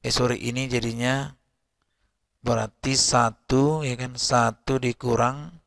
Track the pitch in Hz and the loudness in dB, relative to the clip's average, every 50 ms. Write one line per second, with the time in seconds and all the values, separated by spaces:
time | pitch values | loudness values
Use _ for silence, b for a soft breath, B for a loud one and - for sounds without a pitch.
0 | - 123 - - 123 120 120 - - 120 120 127 135 131 123 120 110 117 113 117 | -2 -2 0 0 0 0 -2 -2 -4 -6 -4 -4 -4 -2 -2 -2 -2 -2 -4 -2
1 | 120 127 131 139 139 143 135 _ _ _ _ _ _ _ _ _ _ _ _ _ | -2 -2 -2 -2 -4 -8 -12 _ _ _ _ _ _ _ _ _ _ _ _ _
2 | _ _ _ _ _ _ _ _ - 120 117 113 110 107 _ _ - 131 135 - | _ _ _ _ _ _ _ _ -2 0 0 0 -2 -4 _ _ -4 -2 0 2
3 | - - - 123 117 113 110 _ _ - 127 131 139 147 156 156 151 131 123 120 | 2 4 4 4 4 2 0 _ _ 2 4 4 4 4 2 0 -2 -4 -4 -6
4 | 127 127 127 120 - - 135 123 117 113 110 _ _ - 135 131 127 123 117 _ | -8 -10 -6 -6 -2 2 2 4 4 2 0 _ _ -2 -2 0 0 -2 -4 _
5 | - 123 117 113 117 123 135 147 147 165 170 165 _ | -2 -2 2 2 2 0 0 -4 -12 -16 -18 -20 _